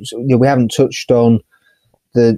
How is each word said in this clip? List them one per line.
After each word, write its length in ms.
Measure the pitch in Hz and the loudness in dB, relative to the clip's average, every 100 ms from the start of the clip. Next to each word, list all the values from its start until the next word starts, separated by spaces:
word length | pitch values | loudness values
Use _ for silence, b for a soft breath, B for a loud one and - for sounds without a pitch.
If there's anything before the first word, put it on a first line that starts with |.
so, 160 | - 113 | -16 -8
you 80 | 131 | -2
know, 100 | 120 | 0
we 80 | 135 | 2
haven't 280 | 131 117 - | 0 -2 0
touched 340 | 131 - - | -2 -2 -2
on 300 | 120 117 113 _ _ _ _ _ _ _ | 2 2 0 _ _ _ _ _ _ _
the, 240 | 120 117 | 0 0